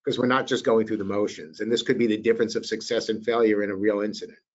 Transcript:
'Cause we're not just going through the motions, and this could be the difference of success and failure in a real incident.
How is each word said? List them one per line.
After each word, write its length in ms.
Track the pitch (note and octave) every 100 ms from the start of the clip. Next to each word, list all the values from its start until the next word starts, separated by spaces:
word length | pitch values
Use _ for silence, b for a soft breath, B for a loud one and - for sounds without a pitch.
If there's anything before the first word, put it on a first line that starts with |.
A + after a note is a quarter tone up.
| C#3
'Cause 140 | A#2
we're 80 | B2
not 200 | C3 -
just 160 | B2 -
going 220 | A2+ A2
through 100 | G#2
the 60 |
motions, 560 | G2 G2+ G#2 - D#2 -
and 120 | A2
this 100 | A#2
could 160 | - B2
be 100 | A#2
the 100 | G#2+
difference 380 | A2+ A2 A2+ A2+
of 100 | -
success 440 | A2 - A2+ G#2+
and 140 | G#2+ A2
failure 380 | A#2 A2 G#2
in 80 | G2+
a 40 | F#2+
real 260 | G#2+ G2+
incident. 360 | G#2+ - - - _